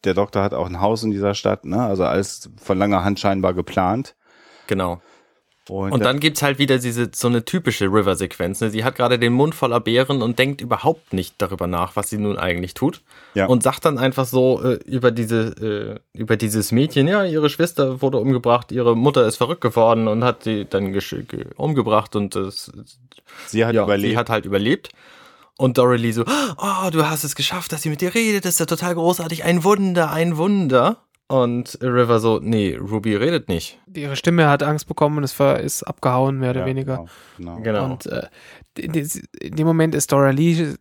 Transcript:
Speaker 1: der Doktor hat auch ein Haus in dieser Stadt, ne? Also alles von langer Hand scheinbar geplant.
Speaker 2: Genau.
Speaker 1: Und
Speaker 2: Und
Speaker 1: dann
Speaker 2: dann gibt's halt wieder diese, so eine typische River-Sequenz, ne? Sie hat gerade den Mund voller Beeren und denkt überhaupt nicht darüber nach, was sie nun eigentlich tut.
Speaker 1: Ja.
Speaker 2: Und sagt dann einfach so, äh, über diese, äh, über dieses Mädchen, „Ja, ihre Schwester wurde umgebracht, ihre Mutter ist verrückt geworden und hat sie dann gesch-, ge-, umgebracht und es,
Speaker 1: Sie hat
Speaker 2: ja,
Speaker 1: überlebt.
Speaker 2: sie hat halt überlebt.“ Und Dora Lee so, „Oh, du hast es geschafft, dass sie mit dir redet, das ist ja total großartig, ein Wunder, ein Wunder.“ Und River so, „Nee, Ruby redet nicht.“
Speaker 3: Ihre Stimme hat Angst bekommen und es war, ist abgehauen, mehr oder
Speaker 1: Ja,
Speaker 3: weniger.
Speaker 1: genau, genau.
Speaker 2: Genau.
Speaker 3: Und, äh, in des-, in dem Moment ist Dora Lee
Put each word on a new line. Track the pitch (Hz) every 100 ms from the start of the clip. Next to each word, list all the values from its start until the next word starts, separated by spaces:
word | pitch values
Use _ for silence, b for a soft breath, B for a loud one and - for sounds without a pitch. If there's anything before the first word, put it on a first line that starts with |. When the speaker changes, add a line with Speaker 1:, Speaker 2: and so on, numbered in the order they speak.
Speaker 1:
der | 98
Doktor | 92 101 104
hat | 98
auch | 64 90
ein | 87
Haus | 101 113
in | 110
dieser | 101 101 101
Stadt, | 104 98 -
ne? | 95
Also | 123 95
alles | 87 82 98 - - -
von | - 92
langer | 101 98 95
Hand | 101
scheinbar | 101 98 92
geplant. | 90 87 - 92 110 135 _ b b b b b
Speaker 2:
Genau. | 95 90 87 b b b b b _ -
Speaker 1:
Und | 98 98
Speaker 2:
Und | 123
Speaker 1:
dann | 107
Speaker 2:
dann | 139
gibt's | 156 147
halt | 143 139
wieder | 143 131
diese, | 123 117 120
so | - 123
eine | 120
typische | - - 147 110 98
River-Sequenz, | 107 98 90 95 - 87 98
ne? | 110
Sie | 110 120
hat | -
gerade | 120 120
den | 117
Mund | 120 147
voller | - 131 117
Beeren | 110 117 131 139
und | 113 117
denkt | 131 139
überhaupt | 120 110 143 165 _
nicht | 95 90 _
darüber | 92 95 90
nach, | 87 90 -
was | 101
sie | 104
nun | 104 101
eigentlich | 92 87 90
tut. | - 135 - B B B
Speaker 1:
Ja. | 101 95
Speaker 2:
Und | 127
sagt | 131 -
dann | 165 139
einfach | 131 131 123
so, | 127 131 127
äh, | 127 120 -
über | 127 123
diese, | 113 110 117 113 - 110 104 107 107 _
äh, | -
über | 110 110
dieses | 110 107 101
Mädchen, | 113 151 143 143
„Ja, | 202 190
ihre | 156 151
Schwester | - 170 - 135 131
wurde | 135 131
umgebracht, | 120 127 120 120 -
ihre | 123 120 117
Mutter | 135 139 110
ist | -
verrückt | 120 170
geworden | 123 117 113 113 110
und | 107
hat | 123 110
sie | - 107 98
dann | 95 98
gesch-, | 98 - 95 -
ge-, | - - -
umgebracht | 143 143 110 107 110 107
und | 101 98
es, | 95 - - 110 - _ _ - _ B B
Speaker 1:
Sie | 110 113
hat | 113
Speaker 2:
ja, |
Speaker 1:
überlebt. | 101 101 107
Speaker 2:
sie | 117
hat | 117
halt | 113 98
überlebt.“ | 98 107 160 - B B B B B B _
Und | 131 123
Dora | 123 123
Lee | 117
so, | 113 117 294 269 151
„Oh, | 202 190 185
du | 160 151
hast | 156 151
es | -
geschafft, | - 180 165
dass | 160
sie | 156
mit | 151
dir | 180
redet, | 233 226 208 180
das |
ist | 165
ja | 165
total | 165 180 170
großartig, | 170 180 165 160
ein | - 170 170
Wunder, | 208 190 175 160
ein | 156 170 156
Wunder.“ | 180 202 160 127 143 226 _ _ _
Und | 135 123 120 120 -
River | 127 123 120 113
so, | 113 107
„Nee, | 92 113 98 60
Ruby | 95 107 107 101
redet | 135 170 -
nicht.“ | 87 - - _
Speaker 3:
Ihre | 180 143 139
Stimme | - 170 151
hat | 143
Angst | 143 151 -
bekommen | 156 147 151
und | 139
es | -
war, | 139 139
ist | 143 -
abgehauen, | - - 131 127 135 135
mehr | 127
oder | 127
Speaker 1:
Ja, | 131
Speaker 3:
weniger. | 131 135 127 85 B B B
Speaker 1:
genau, |
genau. | 87 85
Speaker 2:
Genau. | 110 104 131
Speaker 3:
Und, | - -
äh, | - - B B B _ -
in | -
des-, | 160 147 - - -
in | - 156
dem | 160
Moment | 165 160
ist | 147 -
Dora | 139 139
Lee | 135 165 165 156 -